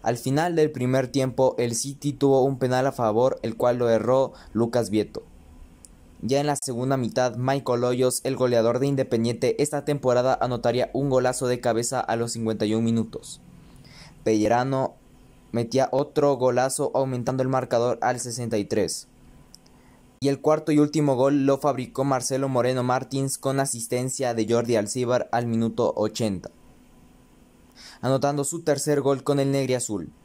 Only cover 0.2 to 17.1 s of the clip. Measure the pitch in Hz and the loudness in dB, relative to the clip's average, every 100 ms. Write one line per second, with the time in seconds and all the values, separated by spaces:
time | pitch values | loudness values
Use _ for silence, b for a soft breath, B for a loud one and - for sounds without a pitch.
0.2 | 131 139 175 165 156 143 127 131 127 135 | -2 0 0 2 0 0 0 0 0 -2
1.2 | 131 117 131 - 120 117 139 139 143 127 | -2 2 2 2 -2 -2 -6 -4 -6 2
2.2 | 139 135 131 131 131 127 135 - 113 107 | 4 6 4 2 0 2 0 0 0 4
3.2 | 127 127 113 113 123 120 120 113 107 131 | 2 0 -6 0 0 2 2 2 4 2
4.2 | 131 B B 107 117 120 101 107 101 - | 2 B B -2 0 0 0 -2 -2 -8
5.2 | - - - - - - - - - - | -16 -20 -20 -20 -20 -20 -20 -20 -20 -10
6.2 | 113 135 147 143 - 120 127 135 117 127 | -2 0 0 -2 -4 -4 -2 0 0 0
7.2 | 127 117 131 139 127 120 123 127 127 127 | 0 0 -2 -2 0 0 0 2 0 0
8.2 | 135 131 127 120 113 123 139 139 127 117 | -4 0 2 4 2 2 0 0 0 0
9.2 | 117 120 123 113 143 143 139 143 127 123 | 0 0 0 0 -2 -2 -4 -2 2 2
10.2 | 127 131 123 123 120 120 - 127 143 127 | 2 0 -2 0 0 0 -2 -2 0 2
11.2 | 127 127 127 123 123 113 117 127 - 117 | 2 0 -2 0 0 0 -2 -4 -2 -2
12.2 | 117 117 110 107 107 110 113 117 110 - | -2 -4 -4 0 0 0 2 0 -2 -8
13.2 | - - - - B B B B B - | -16 -20 -20 -20 B B B B B -6
14.2 | - 110 107 120 131 135 131 - - - | 0 2 2 2 2 -2 -4 -8 -20 -20
15.2 | - - - 117 117 131 127 131 147 - | -20 -20 -8 -6 -2 0 0 0 -2 2
16.2 | 143 131 127 123 131 - 143 131 135 | 2 4 2 2 0 -2 -2 0 -2